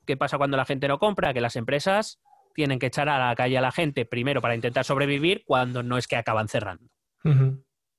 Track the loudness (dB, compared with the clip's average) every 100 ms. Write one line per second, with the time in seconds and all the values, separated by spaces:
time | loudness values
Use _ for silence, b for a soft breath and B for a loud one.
0 | -6 -2 -2 0 0 0 0 -2 0 2
1 | 0 2 0 0 -2 -2 -2 0 2 0
2 | -2 -10 _ -20 _ -4 -2 0 -2 0
3 | 0 2 0 2 2 2 0 0 -2 -2
4 | -4 -2 -2 0 0 -2 -2 -2 0 0
5 | 0 2 0 -2 0 0 2 -2 -2 -2
6 | -2 -4 0 -2 0 -4 -4 -10 -20 _
7 | _ _ 2 4 4 0 -10 _ _